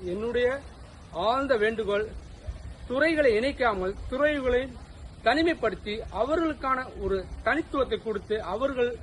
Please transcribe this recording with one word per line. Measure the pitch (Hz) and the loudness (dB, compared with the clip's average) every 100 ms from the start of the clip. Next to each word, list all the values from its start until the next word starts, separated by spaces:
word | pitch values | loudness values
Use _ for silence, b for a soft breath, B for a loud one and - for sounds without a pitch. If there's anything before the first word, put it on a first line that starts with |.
| 180 | -4
என்னுடைய | 185 226 240 247 269 - - - - - 160 196 | -4 -2 2 2 0 -8 -16 -18 -18 -12 -2 2
ஆழ்ந்த | 254 277 247 214 | 2 2 2 2
வேண்டுகோள், | 220 208 202 214 - - - - - - - - | 0 0 0 0 -6 -14 -14 -12 -12 -12 -14 -4
துறைகளை | 247 311 320 285 214 | 2 2 6 6 6
இணைக்காமல் | 262 277 247 202 185 202 - | 2 2 0 2 -2 -4 -6
துறைகளை | 254 294 294 254 247 262 247 - - - - 226 | 2 2 2 2 2 0 -8 -16 -16 -16 -2 2
தனிமைப்படுத்தி | 277 330 320 226 - - 214 - 185 | 4 4 4 0 -2 -6 -6 -6 -2
அவர்களுக்கான | 240 320 330 302 269 262 254 202 | 2 4 2 0 0 0 -2 -4
ஒரு | 196 190 - - - | -2 0 -2 -4 0
தனித்துவத்தை | 277 311 294 233 214 | 0 0 0 0 0
கொடுத்து | 226 208 - 214 160 202 | -2 -4 -2 -4 -2 0
அவர்கள் | 269 254 240 233 | 0 2 0 0